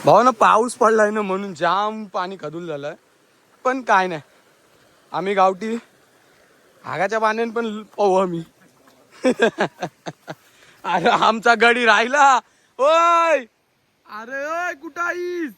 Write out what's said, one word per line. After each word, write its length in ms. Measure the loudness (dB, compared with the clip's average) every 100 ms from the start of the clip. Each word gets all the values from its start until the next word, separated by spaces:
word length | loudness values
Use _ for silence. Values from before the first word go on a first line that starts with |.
भाऊ 180 | 6 6
ना, 80 | 4
पाऊस 440 | 4 4 4 0
पडलाय 360 | 0 2 2 2
ना, 120 | 0
म्हणून 320 | -4 -6 -6
जाम 500 | -4 -2 -2 -4 -8
पाणी 320 | -10 -8 -8 -10
खदूल 260 | -12 -12 -10
झालंय. 280 | -10 -10 -14 _ _ _ _ _ _
पण 180 | -4 -4
काय 240 | 2 2 2
नाही, 140 | -6 -12 _ _ _ _ _ _ _ _
आम्ही 220 | -8 -4
गावठी 440 | 2 2 0 -8 -8 _ _ _ _ _ _ _ _ _ _
हागाच्या 340 | -10 -4 -2 0
पाण्याने 320 | -2 -2 -4
पण 140 | -4
ल-, 180 | -6 -8
पाहू 320 | -14 -2 2
आम्ही. 300 | 2 0 -4 -10 _ _ _ _ _ _ -4
<laughs> 400 | -2 2 0 0 -6 _ -12 _ -18 -18 -20 -20 _ _ _ _
अरे, 240 | -4 0 2
आमचा 460 | 2 2 2 2 4
गडी 240 | 4 4
राहिला. 560 | 4 2 2 4 4 4 _ _ _ -2
ओय, 680 | 2 4 4 2 2 0 -2 _ _ _ _ _ _
अरे, 400 | -18 -12 -10 -8
ओय, 280 | -6 -6
कुठं 260 | -10 -14 -8
आईस? 520 | -6 -6 -6 -6 -8